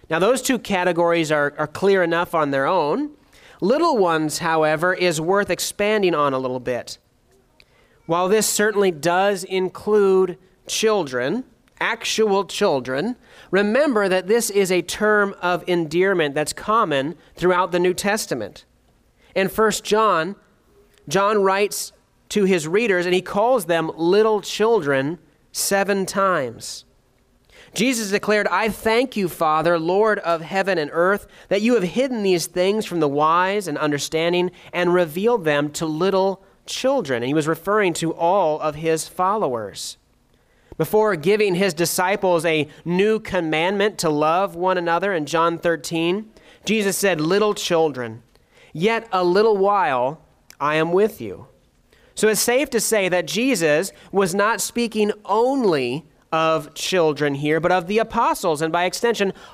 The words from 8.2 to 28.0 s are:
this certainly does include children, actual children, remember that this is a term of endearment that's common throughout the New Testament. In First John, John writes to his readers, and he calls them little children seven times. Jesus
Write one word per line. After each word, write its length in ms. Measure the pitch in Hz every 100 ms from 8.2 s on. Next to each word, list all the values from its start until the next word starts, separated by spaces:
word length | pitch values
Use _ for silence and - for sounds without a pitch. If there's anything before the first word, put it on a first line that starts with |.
| 185
this 200 | 214 202
certainly 440 | - 208 208 196
does 520 | 156 160 175 202 196
include 920 | 185 190 185 - - 214 196 190 185 170 _ _ -
children, 760 | - 220 214 147 127 127 220 262 _ _ -
actual 640 | 180 226 - - 220 196
children, 720 | 175 - 202 139 123 131 202 247 - - -
remember 600 | 185 202 240 311 214 196
that 180 | 185 180
this 220 | 233 226
is 220 | 202 185
a 100 | 185
term 520 | 165 - 208 208 202 -
of 220 | 180 175 175
endearment 680 | 175 160 165 190 185 147 139
that's 180 | 151
common 600 | - - 220 196 139 139 175 _ -
throughout 360 | 180 175 185
the 80 | 180
New 140 | 180
Testament. 720 | 180 202 214 - 135 101 - - _ _ _ _ _ _
In 140 | 180 185
First 360 | 196 220 -
John, 520 | - 208 220 170 165 202 _ _ _ _ _ _ -
John 340 | 180 202 220
writes 520 | 190 196 202 - - - _ _ -
to 140 | 214
his 240 | 190 185 151
readers, 380 | 196 240 180 175
and 100 | 180
he 60 |
calls 440 | 185 202 226 262 165
them 260 | 170 160 151
little 460 | 170 196 214 214
children 800 | - - 220 226 143 135 135 175 _ _ _
seven 540 | - - 196 196 202 190
times. 800 | 208 196 170 123 113 - - - _ _ _ _ _ _ - -
Jesus 380 | - 240 233